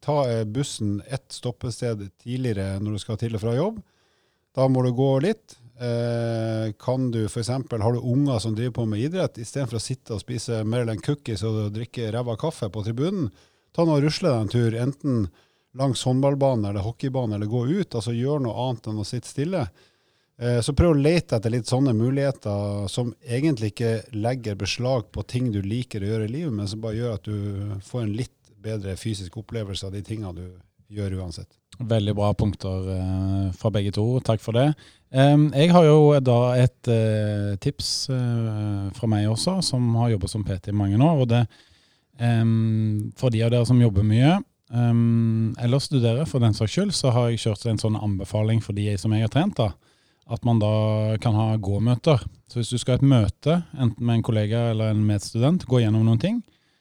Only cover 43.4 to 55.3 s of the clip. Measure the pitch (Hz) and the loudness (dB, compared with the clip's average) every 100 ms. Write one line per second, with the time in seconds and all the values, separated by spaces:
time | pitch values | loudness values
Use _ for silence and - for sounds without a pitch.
43.4 | 117 120 117 123 120 98 107 110 139 196 | 2 2 4 6 6 4 4 6 6 4
44.4 | - _ - 120 120 117 117 117 113 113 | 0 _ -6 0 2 4 4 4 2 2
45.4 | 113 - 117 139 - 135 117 117 160 135 | 0 -2 0 0 0 2 2 2 0 2
46.4 | 117 104 110 - 202 - 135 120 120 113 | 2 2 0 0 -2 0 0 2 2 0
47.4 | 117 101 120 104 110 107 104 98 95 110 | -2 -2 -2 -2 0 -2 -2 -4 -2 -2
48.4 | 110 113 - 101 104 101 110 107 110 135 | 2 0 -2 -4 -2 -2 0 0 2 0
49.4 | 196 - 110 - _ _ _ _ - 113 | 0 0 -2 -4 _ _ _ _ -10 -4
50.4 | 123 113 107 107 107 107 107 110 120 107 | 2 2 4 2 2 0 0 0 0 2
51.4 | 110 110 98 101 113 120 160 135 - - | 2 0 0 0 2 2 2 2 0 -14
52.4 | _ 120 113 123 - 123 139 127 95 - | _ -6 -4 -4 0 2 6 6 4 0
53.4 | 143 175 165 135 120 - 120 117 113 110 | 0 0 -2 -2 -2 -2 0 0 0 0
54.4 | 104 117 117 110 110 107 107 101 - | 0 0 0 0 0 0 2 0 -2